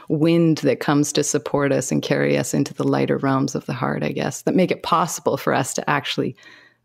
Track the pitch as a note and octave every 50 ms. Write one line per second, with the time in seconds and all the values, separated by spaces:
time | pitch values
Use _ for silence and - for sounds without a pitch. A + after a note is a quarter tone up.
0 | - - D#3 C#3+ D#3 E3 E3+ E3+ E3+ D#3+ D3+ - D3+ C#3 A#2+ - - D#3 D3 C#3+
1 | D3 - - D3+ C#3+ - - C#3 - - - C#3+ C#3+ C3+ C3+ C3+ C3 - D3+ C#3+
2 | - - C#3 C#3+ C#3+ C#3+ C#3+ C#3+ C#3 - D#3 D3 C#3 - - - C#3 C#3 C3+ C3+
3 | C3+ C#3 C#3 C3+ C#3 C3+ C3+ C3+ C#3 C3+ - C#3+ - - C3+ B2 C#3 C#3 D3 -
4 | D3 D3 C#3 C#3+ - C#3+ - - - D#3 - F#3 F3+ - - - - - F3 D#3+
5 | F3 E3 - - - - C#3 - - - B2+ C3 C3 - - - - - D3 C3+
6 | - - - C#3+ B2 C3+ - - - - - - - _ _ _